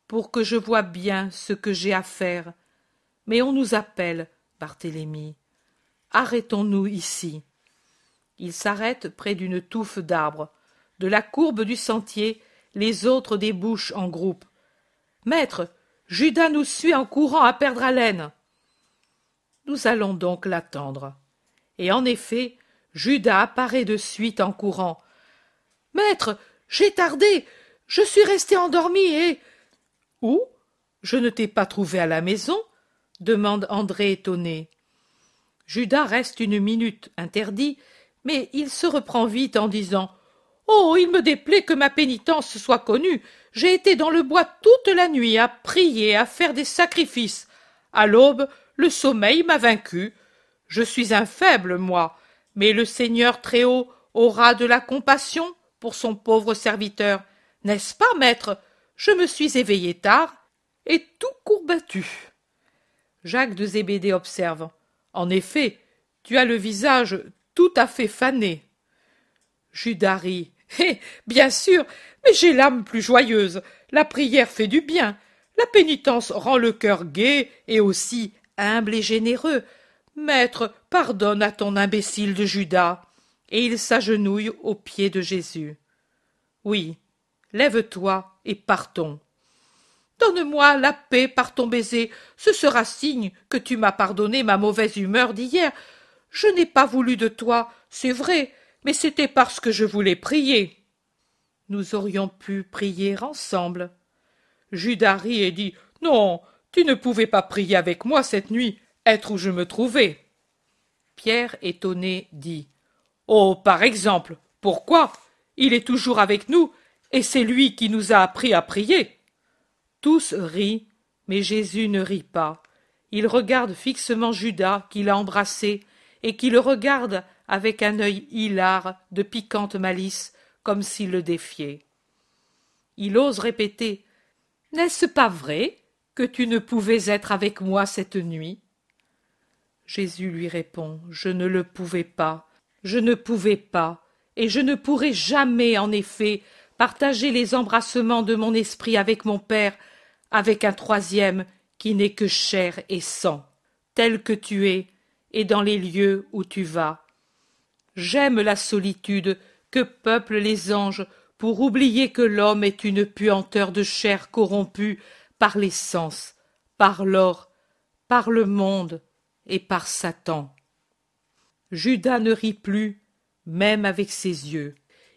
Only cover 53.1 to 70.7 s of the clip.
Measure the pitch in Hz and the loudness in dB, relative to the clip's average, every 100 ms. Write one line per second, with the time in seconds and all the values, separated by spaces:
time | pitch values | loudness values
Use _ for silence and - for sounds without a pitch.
53.1 | 233 240 240 - 240 247 254 247 _ _ | 4 2 2 0 2 4 2 -2 _ _
54.1 | 226 226 208 240 240 240 240 247 262 269 | 2 4 6 4 4 4 2 2 -2 2
55.1 | 269 - 320 349 349 _ _ 233 - 233 | 2 2 -6 -6 -10 _ _ -12 -6 -6
56.1 | 208 - 220 214 220 226 208 202 - 208 | -4 2 2 2 -2 -2 -2 -6 -2 0
57.1 | 196 - _ _ _ 202 202 - - 453 | 0 -6 _ _ _ -4 -4 -4 2 2
58.1 | 359 254 240 208 196 _ _ _ - - | 6 4 2 -2 -8 _ _ _ -4 2
59.1 | 370 349 - 302 254 208 196 175 175 196 | 2 2 0 0 2 2 0 -2 -2 4
60.1 | 247 320 - _ _ _ _ - 330 - | 4 4 -6 _ _ _ _ -2 -2 -2
61.1 | _ 508 - - 415 311 339 - 190 - | _ -10 -10 0 0 2 -2 -4 -10 -10
62.1 | - - _ _ _ _ _ _ _ _ | -14 -20 _ _ _ _ _ _ _ _
63.1 | _ 165 240 262 185 208 208 190 202 196 | _ -6 -2 -2 -4 -4 -2 -2 -2 -2
64.1 | 185 180 - 170 160 160 - _ _ _ | -2 -4 -6 -6 -6 -12 -16 _ _ _
65.1 | 180 175 190 185 302 254 - _ _ _ | -6 -2 -2 -2 -2 -2 -6 _ _ _
66.1 | _ - 233 240 233 208 202 277 262 220 | _ -2 2 2 0 -4 -2 2 2 2
67.1 | 185 - _ _ - 359 - - - 208 | -6 -10 _ _ 2 4 4 0 0 -6
68.1 | - 254 262 202 156 _ _ _ _ _ | 0 -2 0 -2 -4 _ _ _ _ _
69.1 | _ _ _ _ _ _ - 233 185 196 | _ _ _ _ _ _ -8 -6 0 0
70.1 | 190 185 180 170 _ _ | 0 -4 -6 -10 _ _